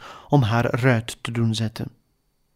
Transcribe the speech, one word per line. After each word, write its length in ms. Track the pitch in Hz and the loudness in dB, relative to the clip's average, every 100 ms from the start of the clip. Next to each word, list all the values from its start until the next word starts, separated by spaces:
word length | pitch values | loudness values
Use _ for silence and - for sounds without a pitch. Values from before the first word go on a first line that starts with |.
| - - - | -12 -20 0
om 120 | 147 | 2
haar 240 | 110 117 117 | 4 2 0
ruit 520 | 120 131 117 117 - | 0 2 2 -2 -10
te 100 | - | -8
doen 240 | 117 113 110 | -2 -2 0
zetten. 360 | 110 - - - _ _ _ _ _ | -4 -6 -10 -12 _ _ _ _ _